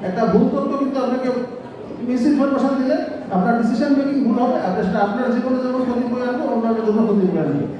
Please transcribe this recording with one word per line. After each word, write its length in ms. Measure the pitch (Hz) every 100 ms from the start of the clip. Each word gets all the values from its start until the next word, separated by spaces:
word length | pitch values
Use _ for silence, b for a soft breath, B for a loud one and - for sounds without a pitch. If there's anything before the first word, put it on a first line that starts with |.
| 190
একটা 140 | 208 226
ভুল 140 | 208 -
তথ্য 160 | 277 285 277
কিন্তু 160 | 269 262
আপনাকে 260 | 233 254 254 233 - - - - - - 240
মিসইনফরমেশন 680 | 247 269 285 269 254 269 269
দিলে 180 | 254 302 - - -
আপনার 180 | 190 233 233
ডিসিশন 320 | - - 285 277
মেকিং 200 | 277 269
ভুল 120 | 226 240
হবে, 140 | 247 - 185
আপনার 160 | 214 190
সেটা 120 | 220 202
আপনার 200 | 247 247
জীবনে 220 | 233 254 254
যেমন 180 | 254 254 -
ক্ষতি 180 | 233 233
বয়ে 160 | 233 247
আনবে, 140 | 262 277
অন্যান্যের 320 | 226 226 220 214
জন্য 120 | 214 202
ক্ষতি 180 | 202 180
বয়ে 120 | 156
আনবে। 200 | 147 143 -